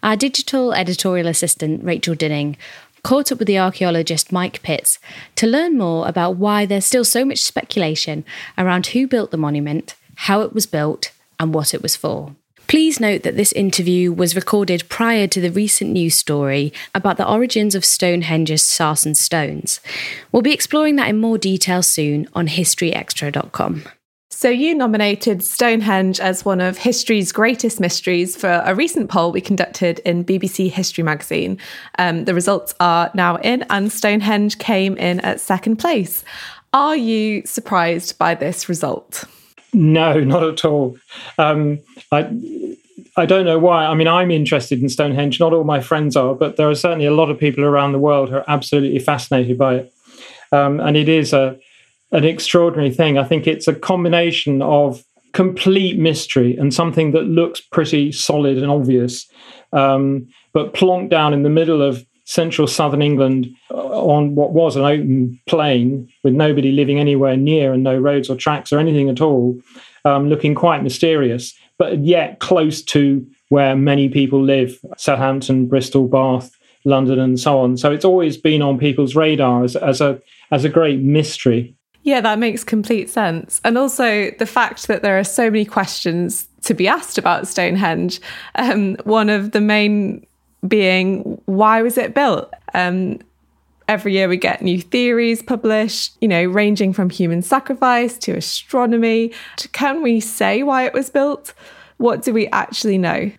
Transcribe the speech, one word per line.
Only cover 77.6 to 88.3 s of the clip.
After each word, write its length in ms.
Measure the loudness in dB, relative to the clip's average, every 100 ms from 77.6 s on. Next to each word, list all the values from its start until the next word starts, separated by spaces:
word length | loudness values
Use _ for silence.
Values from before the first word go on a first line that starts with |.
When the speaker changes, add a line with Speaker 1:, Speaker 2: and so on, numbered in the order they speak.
Speaker 3:
on. 180 | 2 2
So 120 | 0
it's 120 | 2
always 320 | 4 4 2 0
been 240 | 0 2
on 160 | 2 0
people's 400 | 0 0 0 2
radar 480 | 2 2 2 2
as, 100 | 0
as 280 | 0 -2 2
a, 180 | 0 0 _ _ _
as 160 | 0 2
a 20 |
great 320 | 2 2 2
mystery. 720 | 2 2 0 0 0 2 -2 -12 _ _
Speaker 2:
Yeah, 180 | 0 2
that 180 | 2 0
makes 240 | 0 -4
complete 460 | -4 -4 0 -2 -2
sense. 500 | -2 -2 -2 -6 -2
And 140 | 0 2
also 540 | 0 0 0 0 -2 -4
the 60 |
fact 420 | -2 0 0 -2 -4
that 120 | -2
there 180 | 2 0
are 60 |
so 260 | 0 0 0
many 140 | 2
questions 800 | 0 -2 -4 -4 -4 -2 -2 -6 -10 _
to 100 | -4
be 120 | 0 2
asked 280 | 0 -2 -4
about 320 | 0 -2 -2
Stonehenge, 720 | -2 -2 0 0 -2 -4 -6 -14